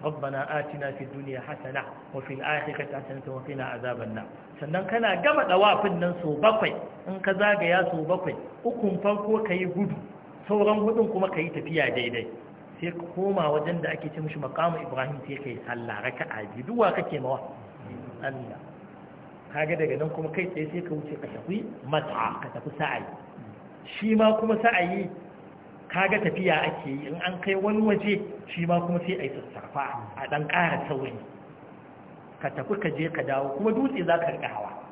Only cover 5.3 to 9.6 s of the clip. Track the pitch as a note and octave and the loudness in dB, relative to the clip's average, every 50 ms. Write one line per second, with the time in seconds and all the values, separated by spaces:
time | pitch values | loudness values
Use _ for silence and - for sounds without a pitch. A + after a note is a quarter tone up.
5.3 | D4+ - - - F3+ F#3 G3+ G#3 - - G#3 G3 F3 E3+ F3 F3+ F3 - - D#3 | 6 6 4 6 8 8 10 8 8 6 4 2 2 2 0 0 0 0 -2 -2
6.3 | D3 D3+ F3 A3 A3 A3 G3+ D3+ - - - - - - - F3+ F#3+ F#3+ - G3 | 0 6 6 6 6 6 2 2 0 -2 -8 -10 -12 -12 -8 -8 -6 -2 0 2
7.3 | F#3+ F#3 G#3 G#3 G#3 F3+ E3+ E3+ F3 F#3 F3 E3+ E3+ D#3+ D#3 D#3+ F3+ F3+ - D3 | 4 6 6 6 6 6 6 4 6 4 4 2 0 -2 2 0 0 0 0 -4
8.3 | - - - - - - - A#3 - - G#3 G3 F3+ F3 - G3+ G#3 G3+ G#3 G#3+ | -4 -4 -10 -12 -14 -4 -4 -2 0 2 0 0 2 2 2 2 2 2 2 2
9.3 | A3 G#3+ G3+ F#3+ F3+ F#3 | 2 2 4 2 0 0